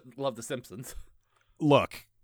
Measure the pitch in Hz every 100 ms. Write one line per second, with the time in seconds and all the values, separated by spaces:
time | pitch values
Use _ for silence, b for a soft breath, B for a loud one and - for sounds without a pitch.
0 | 127 127 135 113 113 135 - 110 131 -
1 | - _ _ _ _ - 151 139 87 -
2 | - _